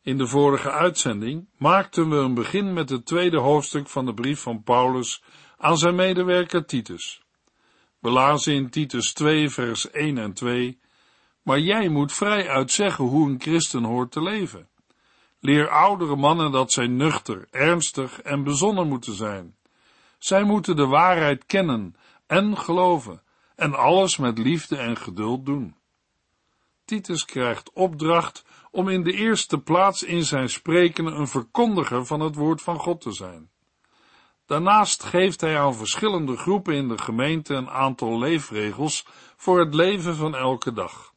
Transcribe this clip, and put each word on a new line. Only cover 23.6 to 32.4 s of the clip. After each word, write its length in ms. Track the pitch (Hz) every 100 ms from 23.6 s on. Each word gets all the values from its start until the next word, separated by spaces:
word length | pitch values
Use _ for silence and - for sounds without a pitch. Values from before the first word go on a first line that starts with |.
| 156
alles 440 | 139 123 180 190 -
met 200 | 127 113
liefde 400 | 117 165 - 143
en 200 | 117 113
geduld 480 | - 92 107 127
doen." 300 | 135 143 98 - _ _ _ _ _ _ _ _ _ _
Titus 400 | - 220 196 165
krijgt 480 | - 135 123 110 -
opdracht 720 | - 185 151 156 170 165 - _ _ _
om 180 | - 190
in 140 | 185
de 80 | 170
eerste 460 | 196 220 208 - 147
plaats 460 | - 175 196 190
in 200 | - 175
zijn 260 | 147 139 123
spreken 560 | - - 170 175 165
een 220 | 165 156 143
verkondiger 760 | 135 113 - 240 190 135 123
van 140 | 123 151
het 160 | 156
woord 260 | 147